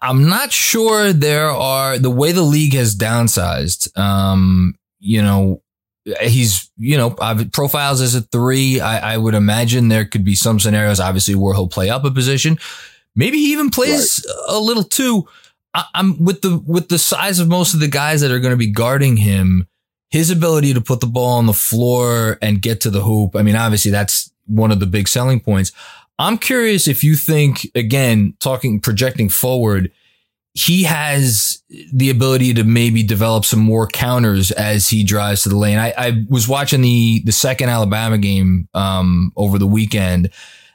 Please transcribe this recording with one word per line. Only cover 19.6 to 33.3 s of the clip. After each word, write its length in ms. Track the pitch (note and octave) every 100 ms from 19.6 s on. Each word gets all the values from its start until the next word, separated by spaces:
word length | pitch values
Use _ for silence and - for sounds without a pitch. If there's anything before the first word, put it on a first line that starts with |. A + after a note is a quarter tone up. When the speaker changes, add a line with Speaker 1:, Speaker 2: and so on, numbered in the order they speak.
| F2+ _ _ _ _
Speaker 1:
his 200 | D#3 E3
ability 440 | F3 E3+ D#3 C#3+
to 60 | B2
put 200 | A2 B2
the 80 | A#2+
ball 300 | B2 B2 B2
on 80 | A2+
the 60 |
floor 840 | - - A2+ A#2+ B2 A#2+ A#2 A2 -
and 220 | G#2+ G#2
get 180 | A2+ A2
to 80 | A#2
the 100 | G2
hoop. 340 | G2+ G#2+ G2+
I 80 | G#2
mean, 140 | G#2 A2
obviously, 340 | A#2 G#2+ G#2
that's 420 | G2+ G2+ - - _ -
one 240 | G#2+ A2
of 80 | G2+
the 80 | F#2+
big 220 | G#2 F#2+
selling 320 | B2 B2+ B2+
points. 320 | - G2 F#2+ - - - _ -
I'm 180 | E3+ A3+
curious 480 | - B3+ A3+ G3+ -
if 160 | -
you 140 | D3 D3+
think, 520 | - D3+ C#3+ - -
again, 600 | B2 A2 A#2+ B2+ A2 G2+ -
talking, 400 | C3+ B2+ B2 G#2
projecting 500 | - G#2 C3 B2 G#2
forward, 640 | - B2+ B2+ A2 G2 F#2 _ _ _ _ _ _
he 320 | - - F3+
has 800 | E3+ D#3+ D3 C#3+ C3 G#2+ - - _ - -
the 180 | C3 C3+
ability 440 | A#2+ C3 C3 B2+
to 80 | A#2
maybe 400 | A2 A#2 A#2 A2+
develop 420 | A2 G2+ A2+